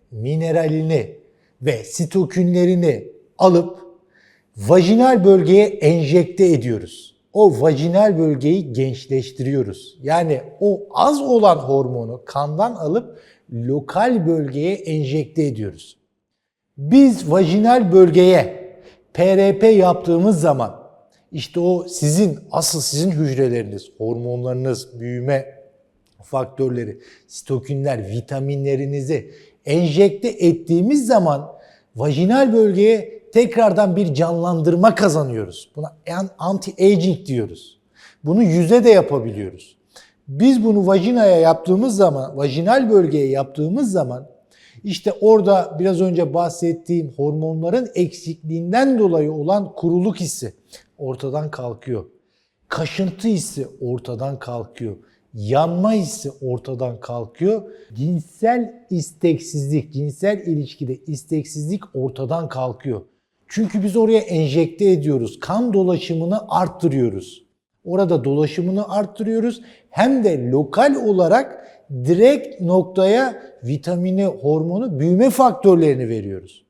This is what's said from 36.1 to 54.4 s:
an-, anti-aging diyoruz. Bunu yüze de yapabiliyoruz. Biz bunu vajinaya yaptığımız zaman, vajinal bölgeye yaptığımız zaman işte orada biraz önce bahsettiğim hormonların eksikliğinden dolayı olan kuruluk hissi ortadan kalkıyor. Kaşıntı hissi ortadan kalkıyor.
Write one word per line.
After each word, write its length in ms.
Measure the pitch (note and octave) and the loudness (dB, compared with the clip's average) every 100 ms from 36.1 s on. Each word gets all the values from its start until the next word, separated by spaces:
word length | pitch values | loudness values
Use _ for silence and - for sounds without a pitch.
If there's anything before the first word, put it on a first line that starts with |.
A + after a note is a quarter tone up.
| E3+ | -8
an-, 120 | F#3+ - | -8 -8
anti-aging 840 | E3+ G3 F#3+ - F#3+ G3+ F3+ E3 - | -6 -6 -8 2 4 4 2 -2 -4
diyoruz. 560 | B2+ G2+ E2 - _ _ _ - _ | -4 -6 -10 -20 _ _ _ -20 _
Bunu 200 | D3 F#3+ | -2 2
yüze 400 | G#3+ E3 E3 A#3+ | 4 2 4 6
de 60 | A#3 | 8
yapabiliyoruz. 880 | G3+ - C#3 A2+ G2+ F#2+ - - _ _ - _ _ - | 6 6 -2 -4 -8 -10 -12 -20 _ _ -20 _ _ -14
Biz 360 | C#3 A#3+ B3+ | 2 2 4
bunu 240 | A3 G#3 F#3 | 2 2 4
vajinaya 520 | G3 F#3+ B3 G#3 F3 | 2 2 2 4 6
yaptığımız 560 | E3 D#3+ - F#3 B3+ G3+ | 4 2 2 2 2 4
zaman, 420 | F#3 C#3 C3+ C3+ | 2 2 -6 -4
vajinal 520 | C#3+ C3+ F3 C4 A#3+ | -2 0 2 2 4
bölgeye 380 | G#3 E3 D3 C3+ | 4 4 2 0
yaptığımız 640 | C3+ C3+ D3+ D3+ A3 B3+ | -2 -4 -6 -4 -2 -2
zaman 360 | F#3 C3+ B2 C#3+ _ _ _ _ - | -2 -4 -8 -14 _ _ _ _ -14
işte 280 | G#3 F3+ G#3+ F#3 | -10 -6 -6 0
orada 540 | G#3+ A3 F#3+ F#3+ F3 D#3 | 4 6 6 2 2 -2
biraz 220 | F#3 F3 | -2 0
önce 320 | F#3 F3 D#3 | 0 0 0
bahsettiğim 800 | D#3 E3+ - E3+ E3 - F3 D3+ - | -2 -4 -4 -4 -4 -4 -4 -4 -4
hormonların 720 | C#3+ D3+ D#3+ D#3+ E3 A#3 B3 - | -4 -4 -4 -4 -2 -2 -2 -4
eksikliğinden 1040 | F3+ - D#3+ E3 D#3 E3 E3+ F#3 C4+ B3 | -4 -4 -14 -12 -10 -8 -4 0 2 2
dolayı 320 | G3+ E3 D3+ | 2 2 -2
olan 440 | D#3 D3 G3+ G3 - | -4 -2 -2 -4 -6
kuruluk 440 | E3+ F3 G3 - | -2 0 -2 -4
hissi 340 | D#3+ - A2+ - _ - _ _ | -8 -8 -12 -16 _ -20 _ _
ortadan 540 | C3+ B2+ C#3 C#3+ D3+ | -10 -8 -8 -6 -8
kalkıyor. 540 | D3 B2 A2 - A2+ F2 _ _ _ _ _ _ | -10 -12 -12 -10 -10 -10 _ _ _ _ _ _
Kaşıntı 600 | - D#3 - F#3+ - A3+ | -8 -8 -6 -6 -4 -2
hissi 400 | G3 - - C3 - | -2 -4 -10 -12 -10
ortadan 580 | B2 B2 B2 A#2 C3+ | -8 -8 -8 -10 -8
kalkıyor. 560 | C#3 | -10